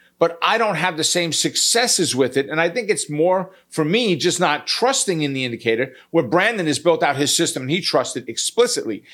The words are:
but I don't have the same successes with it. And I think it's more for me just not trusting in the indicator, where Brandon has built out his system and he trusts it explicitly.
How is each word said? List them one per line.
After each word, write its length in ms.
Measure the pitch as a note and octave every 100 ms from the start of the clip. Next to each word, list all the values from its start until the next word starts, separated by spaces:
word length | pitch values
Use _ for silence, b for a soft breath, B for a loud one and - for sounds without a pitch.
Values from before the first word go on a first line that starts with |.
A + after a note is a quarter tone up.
| b b
but 200 | E3+ E3+
I 160 | E3+ A3
don't 160 | G#3+
have 240 | E3 F3+ D#3+
the 40 |
same 300 | D3 F3 E3+
successes 840 | C#3+ D#3 - - A#3 A#3+ - C#3+
with 220 | B2+ B2+ C3+
it. 140 | C#3
And 100 | D#3
I 80 | E3+
think 220 | A#3+ G#3
it's 180 | F3 -
more 440 | D3 F3 F#3 F3+ B B
for 160 | - D#3
me 300 | A3 A#3 D#3
just 220 | E3+ D#3+
not 280 | F3 D3 -
trusting 560 | - A#3+ - - E3
in 100 | D3
the 140 | C3+ B2+
indicator, 480 | A2+ A2+ A2+ C3 B B
where 120 | E3
Brandon 440 | B2 F3 G#3 A3 D#3+
has 120 | C#3+
built 240 | F3 E3
out 140 | D#3+ C3+
his 180 | C#3+
system 280 | - D#3+ C#3
and 80 | B2+
he 100 | F3+
trusts 360 | - D3 B2 B2+
it 120 | A#2
explicitly. 720 | A2+ - - A#3+ D#3 A2+ G2 -